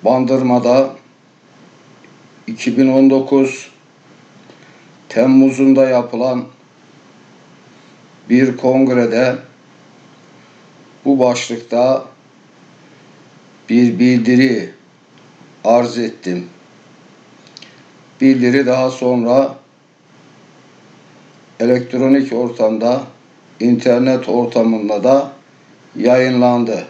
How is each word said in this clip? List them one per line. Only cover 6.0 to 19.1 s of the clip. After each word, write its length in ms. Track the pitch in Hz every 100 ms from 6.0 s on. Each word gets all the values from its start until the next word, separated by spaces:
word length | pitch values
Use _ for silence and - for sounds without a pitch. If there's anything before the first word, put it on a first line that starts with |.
| 120 117 127 123 123 _ _ _ _ - _ _ _ _ _ _ - - - - _ _ -
bir 280 | 120 131 120
kongrede 760 | 131 131 131 123 117 113 127 127 - _ _ _ _ - - _ _ - - _ - _ - - -
bu 140 | 139
başlıkta 840 | 123 120 - 117 - 117 127 131 - _ _ _ _ _ _ _ _ _ _ - - _ _ _ -
bir 300 | 117 123 92
bildiri 760 | 123 123 113 123 131 113 87 - _ _ _ _ - _ - -
arz 340 | 107 117 120 123
ettim. 520 | 113 - 92 90 87 - _ _ _ - _ _ _ _ - - - - - _ _ _
Bildiri 440 | 135 135 123 127 127
daha 260 | 127 131
sonra 640 | 127 127